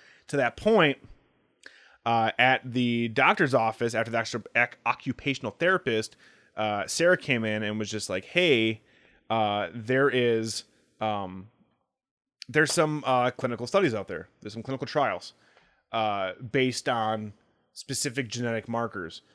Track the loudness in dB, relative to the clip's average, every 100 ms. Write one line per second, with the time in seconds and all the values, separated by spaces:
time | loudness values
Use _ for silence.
0 | -20 _ -6 -2 -2 0 2 6 4 2
1 | -8 -20 _ _ _ _ -20 -20 -20 _
2 | 0 2 2 4 4 4 0 0 0 0
3 | 0 2 4 4 2 4 2 0 -2 0
4 | 0 -2 -2 -6 -2 0 0 0 -4 -4
5 | -6 -4 -4 -4 -6 -2 0 2 0 -2
6 | -2 -10 -20 _ _ -6 -4 -2 -4 2
7 | 4 4 2 0 0 -2 -2 -4 -4 -6
8 | -4 -6 -2 2 4 4 4 -2 _ _
9 | _ _ _ 0 0 0 -4 -6 -2 2
10 | 4 4 2 2 -2 -6 -12 _ _ _
11 | -4 -2 -6 -12 -16 _ _ _ _ _
12 | _ _ _ _ -4 0 2 2 0 0
13 | 0 2 2 0 -4 -4 -2 2 2 0
14 | -6 -10 -12 _ -14 -12 -10 -8 -4 0
15 | 0 -2 -8 -20 _ _ _ _ _ -2
16 | -2 -2 -4 -6 -4 0 0 0 -2 -2
17 | -2 -4 -8 -14 _ _ _ -20 -10 -6
18 | -4 -4 -6 -4 -4 -4 -4 -4 -4 -6
19 | -10 -12 -20